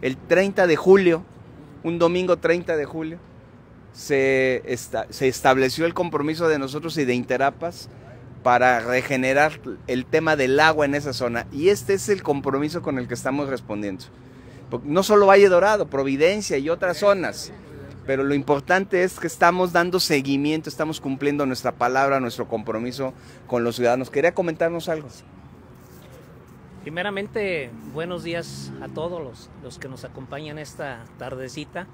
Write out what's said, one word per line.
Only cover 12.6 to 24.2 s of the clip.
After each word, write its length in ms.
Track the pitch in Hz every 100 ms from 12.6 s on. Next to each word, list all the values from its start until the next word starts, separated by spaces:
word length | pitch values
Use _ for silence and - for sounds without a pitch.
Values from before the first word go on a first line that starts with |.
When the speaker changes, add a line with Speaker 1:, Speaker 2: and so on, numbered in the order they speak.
| 147 165
Speaker 1:
con 180 | 160 139
el 80 | 123
que 60 |
estamos 340 | 123 131 139 139
respondiendo. 580 | 127 123 104 104 92 - - - - - - -
Por-, 160 | 123 139
no 180 | 156
solo 220 | 190 208 196
Valle 220 | 196 202
Dorado, 400 | 180 196 214 151
Providencia 680 | 139 135 135 160 208 196 156
y 120 | 139
otras 280 | 170 185 175
zonas. 560 | 202 196 139 101 - - - - - - -
Pero 180 | 135
lo 100 | 139
importante 680 | 143 135 143 135 180 196 185
es 160 | 185 -
que 80 | 170
estamos 440 | - 175 180 185
dando 280 | 170 175 180
seguimiento, 680 | - 147 135 139 147 156 156
estamos 320 | - 156 156
cumpliendo 460 | 139 135 139 143 139
nuestra 280 | 127 127
palabra, 460 | - 120 131 139 139
nuestro 280 | 123 113 107
compromiso 680 | 113 107 110 120 127 131 131 - - -
con 180 | 123
los 120 | 120 117
ciudadanos. 340 | 120 123 127
¿Quería 240 | 143